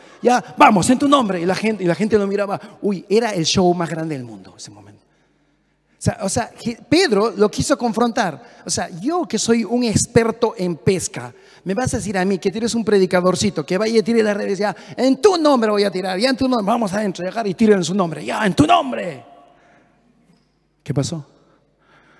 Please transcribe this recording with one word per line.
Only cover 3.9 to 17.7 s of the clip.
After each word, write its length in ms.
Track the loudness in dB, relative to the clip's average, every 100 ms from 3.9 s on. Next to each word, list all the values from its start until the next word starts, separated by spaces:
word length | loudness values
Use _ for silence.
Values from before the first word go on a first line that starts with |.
grande 260 | -6 -6 -8
del 80 |
mundo 300 | -10 -16 -20 -20
ese 140 | -20
momento. 260 | -20 -20 -20 _ _ _ _ _ _ _ _ _ _
O 40 | -4
sea, 120 | -4
o 60 | -4
sea, 220 | -4 -6
que 280 | -8 -10 -10 0
Pedro 440 | 2 4 2 0
lo 180 | 2 0
quiso 260 | 0 -2 0
confrontar. 840 | 0 0 0 0 -4 -6 -16 -16
O 60 | -8
sea, 180 | -6 -6 -6
yo 260 | -4 -4 -2
que 120 | -4
soy 260 | 0 0
un 180 | 0 -2
experto 720 | 0 0 2 2 2 0 -4 -2
en 200 | -6 -2
pesca, 580 | -2 -2 -4 -10 -14 -16 -20 -12
me 100 | -6
vas 200 | -4 -4
a 20 | -4
decir 200 | -4 -2
a 80 |
mí 140 | 0 0
que 140 | -2
tienes 240 | -2 -2 -2
un 80 |
predicadorcito 840 | 2 2 4 2 2 2 -2 -2 -4
que 100 | -2
vaya 220 | 2 2
y 40 |
tire 200 | 2 2
las 140 | 2 0
redes, 220 | -4 -2
ya, 180 | -4 -4 -10 -2
"En 240 | 0 4
tu 160 | 2 4
nombre 320 | 4 2 2
voy 140 | 2
a 80 | 0
tirar, 260 | -2 -4 0
ya 80 | 0
en 80 | 0
tu 100 | 0
nombre, 200 | 0 0
vamos 260 | 0 -2
adentro, 320 | -2 -4 -4
llegar 200 | -8 -6 -6
y 60 |
tiren 240 | 2 4